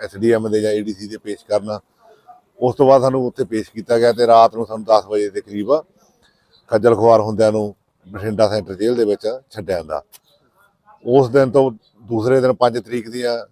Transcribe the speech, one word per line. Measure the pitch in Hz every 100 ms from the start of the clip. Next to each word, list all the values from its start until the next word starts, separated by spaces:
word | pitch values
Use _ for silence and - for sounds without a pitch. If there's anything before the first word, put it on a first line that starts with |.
ਐਸ | 104 98
ਡੀ | 113
ਐਮ | 113 110
ਦੇ | 107
ਜਾਂ | 107
ਏ | 107
ਡੀ | 104
ਸੀ | 98 104
ਦੇ | 107
ਪੇਸ਼ | 107 98 -
ਕਰਨਾ। | 104 104 104 - _ _ _ - - _ _
ਉਸ | 123 120
ਤੋਂ | 135
ਬਾਅਦ | 135
ਸਾਨੂੰ | 131 131 123
ਉੱਥੇ | -
ਪੇਸ਼ | 107 110 101
ਕੀਤਾ | 110 - 117
ਗਿਆ | 117
ਤੇ | 113 120
ਰਾਤ | 113 113 110
ਨੂੰ | 107
ਸਾਨੂੰ | 110
ਦਸ | 107 107 98
ਵਜੇ | 107 104
ਦੇ | 98
ਕਰੀਬ | 98 104 101 151 - _ _ _ _ _ _ _ _
ਖੱਜਲ | 113 117 107
ਖੁਆਰ | 113 113
ਹੁੰਦਿਆਂ | 107 110 110
ਨੂੰ | 107 104 - _ _ 92
ਬਠਿੰਡਾ | 98 107 104 107
ਸੈਂਟਰ | 107 87
ਜੇਲ੍ਹ | 92 110 120
ਦੇ | 107
ਵਿੱਚ | 101 107 131 -
ਛੱਡਿਆ | 110 90 90
ਜਾਂਦਾ। | 78 73 - - _ _ _ _ _ _ _ _ 120
ਉਸ | 131 127
ਦਿਨ | 135 131
ਤੋਂ | 135 135 110 _ _
ਦੂਸਰੇ | 110 113 113 131
ਦਿਨ | 127
ਪੰਜ | 123 123 117
ਤਰੀਕ | 104 120 110
ਦੀਆਂ | 123 120 117 104